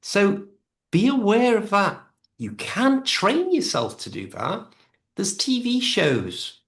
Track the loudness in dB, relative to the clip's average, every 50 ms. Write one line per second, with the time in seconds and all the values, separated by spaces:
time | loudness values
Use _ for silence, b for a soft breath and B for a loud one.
0 | _ -2 0 2 2 2 2 0 -6 -14 _ _ _ _ _ _ _ _ 0 2
1 | 2 4 2 2 2 4 4 4 4 4 2 2 0 2 2 2 2 2 -2 -6
2 | -16 _ _ _ _ _ _ _ -10 -10 -10 -10 -10 -8 -4 0 2 2 2 2
3 | 0 -2 -2 0 2 2 2 2 0 2 0 0 0 0 -2 -2 -4 -4 -6 -10
4 | -14 -12 -12 -12 -12 -12 -10 -8 -6 -4 -4 -6 -8 b b b b b b b
5 | b _ _ -6 -4 -4 -2 -4 -2 -2 0 -2 0 0 -2 0 0 0 2 2
6 | 2 2 2 0 -2 -4 -8 -10 -12 -12 -14 _ _